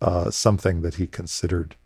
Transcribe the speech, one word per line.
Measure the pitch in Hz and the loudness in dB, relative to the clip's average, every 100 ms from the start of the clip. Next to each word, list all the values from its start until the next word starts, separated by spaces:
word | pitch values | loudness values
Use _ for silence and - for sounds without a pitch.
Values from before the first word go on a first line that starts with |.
uh, | 85 87 87 | 2 2 0
something | - 113 98 95 85 | 2 2 4 2 0
that | 82 85 | -2 -2
he | 87 | -4
considered | - 87 - 85 87 78 - | -4 -10 -4 -2 -2 -4 -10